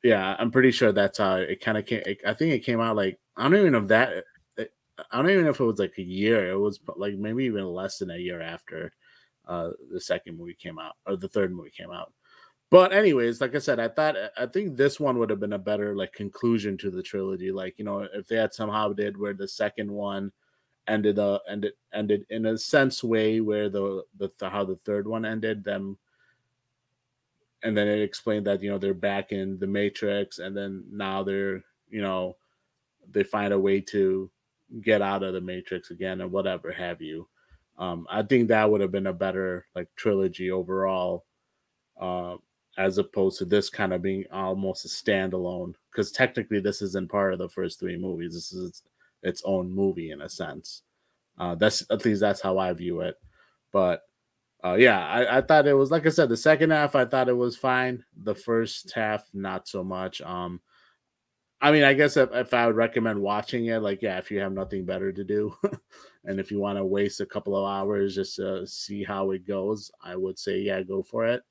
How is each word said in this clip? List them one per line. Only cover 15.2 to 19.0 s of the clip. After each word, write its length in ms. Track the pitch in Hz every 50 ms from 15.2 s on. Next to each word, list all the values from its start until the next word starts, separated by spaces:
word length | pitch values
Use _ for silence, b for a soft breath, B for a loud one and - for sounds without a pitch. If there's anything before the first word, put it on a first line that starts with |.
| 117 107
have 80 | 110 98
been 140 | 104 101
a 60 | 104 101
better, 360 | 92 104 104 104 104 104 101
like, 180 | 98 95 92
conclusion 640 | - - - - - - - 117 117 110 101 104 95 95
to 120 | - 101
the 120 | 90 92
trilogy. 500 | 90 - - 98 95 95 95 90 92 95
Like, 260 | 95 95 92 92 - -
you 60 | 104
know, 160 | 104 101 101
if 260 | 101 92 92 101 95
they 100 | - 113
had 160 | 113 110 107
somehow 400 | - - 113 107 104 107 107 104
did 240 | 104 98